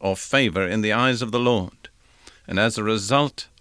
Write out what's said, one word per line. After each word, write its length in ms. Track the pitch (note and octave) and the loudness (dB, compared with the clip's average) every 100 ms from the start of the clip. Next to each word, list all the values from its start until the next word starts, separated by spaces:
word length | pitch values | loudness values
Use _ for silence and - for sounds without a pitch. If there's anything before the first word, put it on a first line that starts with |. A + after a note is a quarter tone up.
or 120 | F#2+ | -4
favor 540 | F#2+ - C3+ A#2 F#2 F2+ | -4 0 2 2 0 0
in 140 | A2 | 0
the 100 | G#2+ | 0
eyes 300 | A2 C3 A#2 | 2 0 0
of 100 | A#2 | -2
the 60 | A#2+ | 0
Lord. 480 | B2 A2+ F2+ - - _ _ _ - - - | 2 0 -2 -10 -20 _ _ _ -20 -20 -4
And 120 | F#2+ | 0
as 160 | A2+ A2 | 0 0
a 80 | |
result 640 | G#2+ A2 G2+ C#3 C#3+ - - _ | -2 -2 0 0 0 -4 -20 _